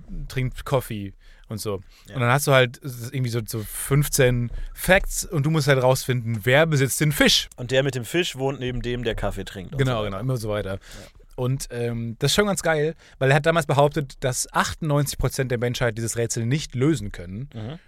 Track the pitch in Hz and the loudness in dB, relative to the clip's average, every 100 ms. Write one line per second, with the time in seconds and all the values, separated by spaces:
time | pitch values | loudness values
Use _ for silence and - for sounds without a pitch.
0 | - 170 139 135 127 - - 131 - 107 | -12 -10 -6 -4 -4 -4 0 0 0 -6
1 | 98 - - - - 107 110 95 - - | -10 -14 -20 -20 -10 -8 -4 -6 -8 -20
2 | - - 120 139 143 131 127 127 147 123 | -10 -2 2 2 6 6 4 0 -12 -10
3 | 117 139 123 117 110 113 101 - - 139 | -8 -4 -2 -2 -4 -6 -8 -8 2 2
4 | 147 - 127 123 120 - - - - 190 | 4 4 4 4 -2 -6 -8 -2 4 4
5 | - - - 160 139 160 139 131 127 131 | 2 -6 -4 0 2 2 4 4 4 4
6 | - 123 113 113 107 135 165 143 131 - | 0 -2 -2 -2 4 4 6 4 2 2
7 | 151 147 269 - - - 123 131 139 120 | 2 4 4 4 0 -8 0 2 2 0
8 | 113 170 175 127 135 143 127 120 117 123 | -2 -2 -2 -2 -4 -2 -4 -4 -4 -4
9 | 113 104 104 98 95 101 87 135 131 117 | -2 -2 -2 -4 -8 -10 -6 -2 0 0
10 | 104 95 127 127 107 104 95 95 - - | -4 -4 -4 -4 -2 -4 -4 -8 -10 -18
11 | 92 - - - 123 139 - 120 120 117 | -20 -20 -14 -4 -2 -2 -6 -6 -4 -4
12 | 117 110 143 - 208 190 165 156 151 - | -6 -2 0 2 2 0 0 0 -2 -4
13 | - - - 156 160 165 151 139 147 160 | -14 0 2 4 4 2 2 4 4 2
14 | 135 - 131 127 - 170 196 - 160 143 | -6 -6 -4 -4 -2 0 -2 -2 -2 0
15 | 143 - 131 - 127 123 120 120 120 110 | 0 0 -2 0 -2 -2 -2 0 -2 -2
16 | 113 117 117 - 117 151 - 127 139 143 | -4 -2 -2 -2 0 0 -2 0 2 0
17 | 101 - 87 98 139 117 107 160 | -4 -10 -10 -10 -10 -10 -10 -12